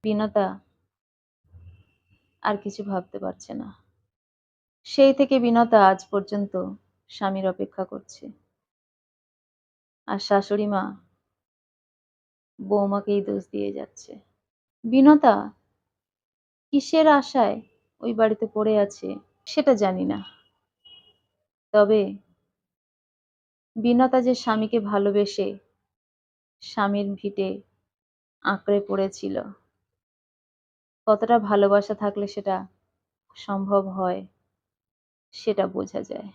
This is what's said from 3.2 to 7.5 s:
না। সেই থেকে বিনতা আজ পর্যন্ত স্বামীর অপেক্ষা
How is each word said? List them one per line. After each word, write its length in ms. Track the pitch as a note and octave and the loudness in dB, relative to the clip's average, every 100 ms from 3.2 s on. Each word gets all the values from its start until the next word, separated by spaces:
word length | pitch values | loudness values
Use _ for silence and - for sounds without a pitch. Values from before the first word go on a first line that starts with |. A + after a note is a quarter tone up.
| F#3+ F#3+ - | -12 -12 -14
না। 140 | - G#3 - _ _ _ _ _ _ _ _ _ _ - | -14 -14 -18 _ _ _ _ _ _ _ _ _ _ -8
সেই 260 | - C4+ | 4 6
থেকে 220 | C4+ C#4 C4+ | 6 2 4
বিনতা 400 | A#3+ A#3 A#3 A3+ F#3+ | 4 2 6 6 6
আজ 120 | F#3+ - | 4 -2
পর্যন্ত 440 | G3+ G3 G#3 G3+ F#3 F#3 G3 _ _ _ | -6 -4 -6 -4 -6 -8 -12 _ _ _
স্বামীর 360 | - G3 F#3+ | -6 -4 -2
অপেক্ষা 360 | F#3+ | -4